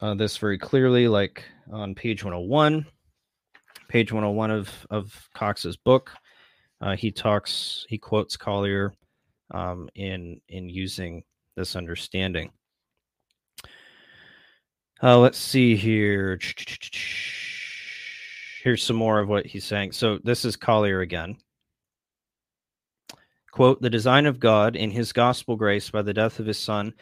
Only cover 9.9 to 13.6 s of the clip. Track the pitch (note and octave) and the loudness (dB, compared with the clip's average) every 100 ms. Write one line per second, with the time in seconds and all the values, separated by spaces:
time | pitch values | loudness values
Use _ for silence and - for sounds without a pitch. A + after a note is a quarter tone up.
9.9 | - G2 F#2 E2+ F2 _ F#2 F2+ F2+ F#2+ | -10 -8 -8 -12 -16 _ -14 -10 -8 -8
10.9 | - F2+ E2+ - _ _ - F#2 F2+ E2+ | -8 -10 -10 -18 _ _ -10 -8 -8 -8
11.9 | E2+ - F#2 F#2+ F2 D#2 _ _ _ _ | -10 -6 -4 -4 -4 -8 _ _ _ _
12.9 | _ _ _ _ _ _ - | _ _ _ _ _ _ -20